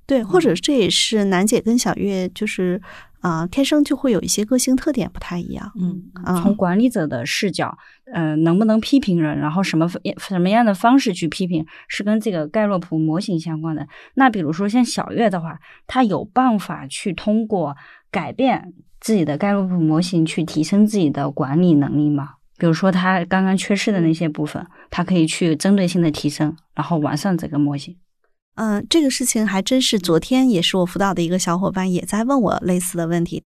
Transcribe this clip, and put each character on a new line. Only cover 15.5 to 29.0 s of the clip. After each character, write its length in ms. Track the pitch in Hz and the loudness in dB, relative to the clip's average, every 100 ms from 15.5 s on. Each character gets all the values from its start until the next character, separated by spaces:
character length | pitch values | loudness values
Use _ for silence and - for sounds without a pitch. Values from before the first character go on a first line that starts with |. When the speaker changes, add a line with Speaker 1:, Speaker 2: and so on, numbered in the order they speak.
| 147 - - - | -12 -20 -20 -4
Speaker 3:
她 180 | 262 | 0
有 180 | 226 151 | 2 0
办 360 | - 233 262 208 | -2 2 2 2
法 280 | - 156 139 | -2 -10 -10
去 280 | - 202 | -8 -6
通 320 | - 214 220 214 | -4 0 0 0
过 280 | 196 147 143 - - _ | -2 -2 -6 -18 -20 _
改 200 | 202 143 | -6 -6
变 440 | - 262 202 180 - _ - | 0 0 0 -6 -20 _ -10
自 140 | - | -2
己 100 | 214 | 0
的 140 | 147 143 | 0 0
盖 160 | 202 | 0
洛 120 | 202 190 | 0 0
普 140 | 180 | 0
模 220 | 156 156 | 2 2
型 240 | 180 170 160 | 2 0 0
去 180 | - | 0
提 180 | 156 156 | -2 -2
升 240 | 156 202 214 | 0 4 4
自 120 | 208 | 4
己 100 | 151 | 0
的 220 | 143 143 | 0 -4
管 320 | 139 131 156 | -4 0 2
理 100 | 180 | 4
能 240 | 147 139 143 | 4 2 0
力 140 | 147 | 0
吗？ 220 | 143 143 - _ - | 0 -4 -14 _ -2
比 80 | 170 | 0
如 60 | |
说 200 | 160 190 | 2 2
她 320 | 185 185 185 | 2 2 0
刚 180 | 175 190 | 0 0
刚 140 | 190 190 | 2 0
缺 180 | - | 0
失 160 | 196 233 | 0 0
的 100 | 196 | 2
那 100 | 160 | 2
些 160 | 160 165 | 2 -2
部 160 | 156 | -2
分， 180 | 151 - | -6 -8
Speaker 1:
嗯。 80 | - - - | -12 -18 -8
Speaker 3:
她 120 | - | -6
可 120 | 175 | 0
以 120 | 180 160 | 2 2
去 300 | - 170 147 | 2 0 2
针 180 | 190 | 2
对 140 | 202 175 | 4 2
性 140 | 175 | 2
的 80 | 165 | 0
提 180 | 147 151 | 0 -4
升， 260 | - 151 160 _ | -2 -4 -4 _
然 120 | - 143 | -8 -2
后 120 | 165 | -2
完 180 | 147 147 | 0 -2
善 200 | 202 165 | -2 -2
这 120 | 160 | -2
个 100 | 147 | 0
模 180 | 143 143 | 0 -2
型。 200 | - - _ _ _ _ _ | -10 -18 _ _ _ _ _
Speaker 1:
嗯， 320 | - 220 202 - | -6 -2 -2 0
这 140 | 330 | 0